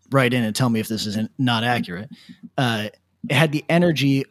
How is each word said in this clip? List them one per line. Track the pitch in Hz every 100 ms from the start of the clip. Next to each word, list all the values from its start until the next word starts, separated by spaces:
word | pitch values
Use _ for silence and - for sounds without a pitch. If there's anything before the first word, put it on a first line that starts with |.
| -
write | 135 123
in | 127
and | 110 104
tell | 127
me | 110
if | 107
this | 110 104
is | 104 113 -
not | 127 113
accurate. | 120 120 - 87 - - - - - -
Uh, | 123 110 107 - _ _ -
it |
had | 135 160
the | 147 -
energy | 170 175 143 139 135 135